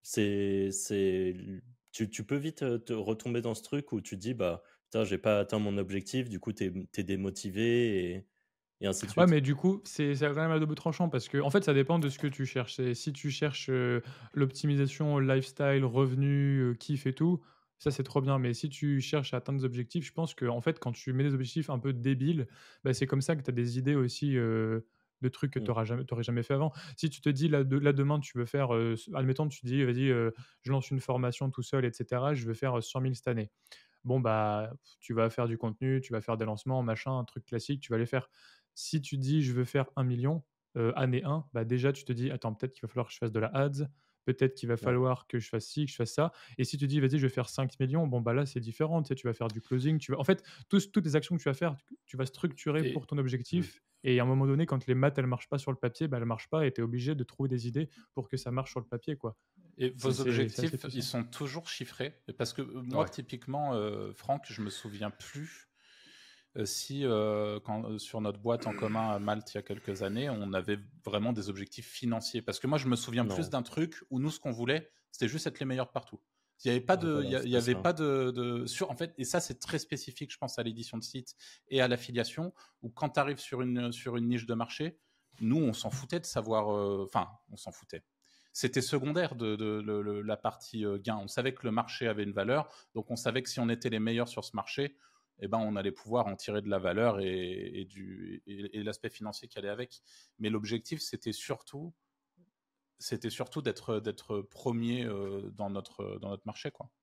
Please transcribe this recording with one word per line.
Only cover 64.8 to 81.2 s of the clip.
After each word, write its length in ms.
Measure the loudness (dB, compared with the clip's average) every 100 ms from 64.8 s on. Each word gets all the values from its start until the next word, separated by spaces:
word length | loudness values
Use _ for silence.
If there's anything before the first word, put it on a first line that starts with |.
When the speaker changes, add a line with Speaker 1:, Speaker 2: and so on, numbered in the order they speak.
| -10 -8 -8
Speaker 3:
plus, 600 | -8 -14 -12 -12 -14 -20 _ _ -20 -20 -20 -20 -20 _ -6
euh, 80 | -4
si, 400 | -4 -6 -2 2
euh, 520 | 2 2 2 0 -4
quand, 260 | -4 -6 -4
euh, 120 | -8
sur 220 | -8 -4
notre 200 | -4 -2
boîte 260 | 0 0 -2
en 80 |
commun 340 | -2 0 0 0
à 100 | 0
Malte, 360 | 0 -2 -4
il 20 | -10
y 20 |
a 40 |
quelques 400 | -8 -8 -6 -4
années, 260 | -2 -2 -4
on 240 | -4 -2
avait 280 | -2 -2 -4 -4 -14
vraiment 300 | -4 0 0
des 160 | 0 -2
objectifs 400 | -6 -8 -12 -14
financiers. 540 | -4 -2 0 -2 -4
Parce 180 | -4 -2
que 60 | 0
moi, 100 | 2
je 120 | 2
me 80 | 0
souviens 280 | 0 0
Speaker 1:
Non. 100 | 0
Speaker 3:
plus 140 | 0 -2
d'un 140 | -4
truc 400 | -4 -2 -4 -4 -6
où 100 | -2
nous, 100 | -2
ce 80 | -4
qu'on 140 | -6
voulait, 400 | -2 2 0 -2 _ _
c'était 160 | -2 -2
juste 180 | 0 -4
être 140 | -4
les 60 | -4
meilleurs 260 | -2 -2
partout. 280 | -6 -10 -18 _ _ _ _
Il 40 | 2
y 20 |
avait 100 | 2
pas 140 | 4
Speaker 1:
Ouais, 80 | 4
Speaker 3:
de, 80 | 4
Speaker 1:
voilà, 160 | 2 2
Speaker 3:
il 60 |
y 40 | 0
a, 20 |
il 80 | 4
y 40 |
Speaker 1:
c'était 20 | 4
Speaker 3:
avait 160 | 4
Speaker 1:
ça. 80 | 4
Speaker 3:
pas 120 | 4
de, 380 | 2 2 4 2
de... 360 | 0 -2 -2 -4
Sur, 220 | -4 -4
en 80 | -2
fait, 160 | -6 -4
et 60 |
ça, 160 | 0 0
c'est 180 | -2 -8
très 220 | -4 -4
spécifique, 520 | -2 -6 -8 -12 -12
je 60 | -8
pense, 180 | -6 -4
à 60 |
l'édition 340 | -4 -4 -8 -8
de 60 |
sites 320 | -8 -12